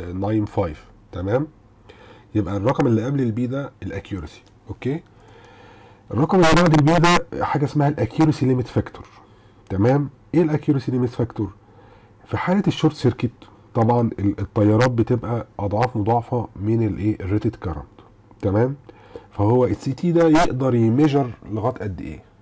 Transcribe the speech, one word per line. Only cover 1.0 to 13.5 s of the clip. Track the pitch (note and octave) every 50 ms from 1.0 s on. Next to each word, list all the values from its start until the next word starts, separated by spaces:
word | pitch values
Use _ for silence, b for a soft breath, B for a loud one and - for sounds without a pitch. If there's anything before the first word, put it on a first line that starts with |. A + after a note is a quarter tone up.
| - -
تمام؟ | - F2 F2+ G2 A2+ C3+ D#3 D3+ - - _ _ _ _ B B B B B B B B B B -
يبقى | G#2+ F#2+ F2+ G2+
الرقم | G2 G2 B2+ C3+ - C#3+
اللي | B2 A2+ A2 A2+
قبل | C3+ C#3+ C3+
البي | B2+ A#2 G#2 A#2 B2+
ده | A#2+ C3 C#3 C#3 - - -
الاكيورسي. | G2 F#2 - - - - G2+ F2+ D2+ D2+ - - - _ _ - _ -
اوكي؟ | G#2 - - B2+ D3 F3 - B B B B B B B B B B B B B B B B B B B B B
الرقم | - A2 D#3 - G3+ F#3
اللي | E3 D#3+ -
بعد | E3+ F3+ E3 D#3
البي | D3+ C#3 D#3 E3+ E3+
ده | D3+ - - - - - - - -
حاجه | - - C3+ D3
اسمها | C#3 - D3 C#3+ D3
الاكيورسي | - - A2 - - - D#3+ D3+ - - B2
ليميت | C3 C3 B2 A#2+
فاكتور. | - - G#2+ - - - - - - - - - b b b b b b b b -
تمام؟ | F#2+ F#2+ G#2 B2 C3+ C#3+ C#3+ C#3 - _ _ - -
ايه | E3
الاكيورسي | F3 D3+ D3+ D3 - D#3 C#3+ C3+ - C3
ليميت | B2+ B2 B2 A#2
فاكتور؟ | - - A#2+ - - - G#2 F#2+ - - B B B B B B B B B B B B -
في | - -
حاله | - - F3 F#3 G#3 -
الشورت | F3+ - - - D#3 -
سيركت | - - A#2+ - - - - - - - -